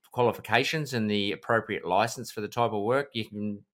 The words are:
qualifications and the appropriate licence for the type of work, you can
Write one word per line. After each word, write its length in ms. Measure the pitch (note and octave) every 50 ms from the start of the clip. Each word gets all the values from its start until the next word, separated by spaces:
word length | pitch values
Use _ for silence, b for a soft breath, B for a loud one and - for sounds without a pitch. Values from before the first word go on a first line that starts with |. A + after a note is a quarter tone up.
| _ _
qualifications 800 | - B2 B2 A#2 - - - - G#2+ A#2+ C3+ - - D#3+ D3+ B2 B2+
and 160 | A#2 G#2+ G#2+
the 220 | G#2 G#2 G2+ G2+
appropriate 540 | - - - - A#2 A2 - - G2+ - -
licence 440 | E2 F2+ G2 A2 A#2 - C3 A#2 -
for 120 | - A2+
the 60 | G#2
type 240 | G2+ - A#2+ A#2+ A2+
of 120 | G#2+ G#2 G2+
work, 260 | A2+ B2+ C#3 C#3+ - -
you 120 | A2+ G#2
can 340 | - G#2 G#2 G#2 G#2 G#2 G2+ - _